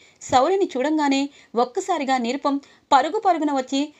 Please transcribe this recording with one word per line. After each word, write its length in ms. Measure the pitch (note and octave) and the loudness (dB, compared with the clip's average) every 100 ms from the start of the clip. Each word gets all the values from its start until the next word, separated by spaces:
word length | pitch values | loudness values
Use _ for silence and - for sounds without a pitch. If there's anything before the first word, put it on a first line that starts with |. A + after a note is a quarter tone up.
| _ _ | _ _
శౌర్యని 480 | - C4 C#4+ G4 F#4+ B3 | 0 2 4 2 0 -2
చూడంగానే 520 | C#4 D#4 C#4+ C4+ C#4 - _ A3 | -2 0 0 0 -2 -8 _ -4
ఒక్కసారిగా 640 | A#3+ F#4+ F#4+ E4 C4 C4 | -2 -4 -4 -4 -2 -2
నిరుపం 440 | A3+ C#4 C#4+ C#4 - _ - | -2 -4 -2 -4 -6 _ 2
పరుగు 260 | C#4+ D4+ G#4 | 2 4 0
పరుగున 320 | G#4 E4 D4+ | 0 0 0
వచ్చి 420 | C#4 C4 C4+ D4+ - | -2 -2 -4 -4 -8